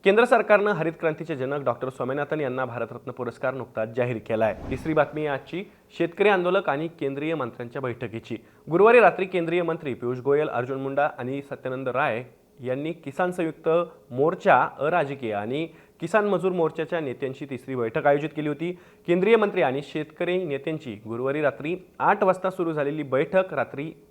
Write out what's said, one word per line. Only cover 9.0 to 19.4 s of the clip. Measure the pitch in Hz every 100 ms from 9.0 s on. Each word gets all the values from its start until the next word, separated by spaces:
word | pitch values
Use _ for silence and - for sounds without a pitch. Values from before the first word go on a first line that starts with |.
रात्री | 190 165 185
केंद्रीय | 185 165 175
मंत्री | 170 160 151
पियुष | 113 123 127
गोयल, | 127 143 151
अर्जुन | 120 123 135
मुंडा | 135 139 147 143
आणि | 127 139
सत्यानंद | 139 135 131 131 131
राय | 123 147 113 123 _ _ _
यांनी | 120 131 151
किसान | 170 139 - 180
संयुक्त | 180 160 151 165 165 170 - _
मोर्चा | 123 151 175 196 131 - -
अराजकीय | 147 170 139 139 117
आणि | 104 107 139 160 - _ _
किसान | 165 220
मजूर | 208 185 185
मोर्चाच्या | 180 160 160 156 170
नेत्यांची | 147 120 135 131 143
तिसरी | 123 131
बैठक | 131 113 135 143
आयोजित | 147 151 151
केली | 151
होती. | 147 170 175 - _ -
केंद्रीय | 175 202
मंत्री | 226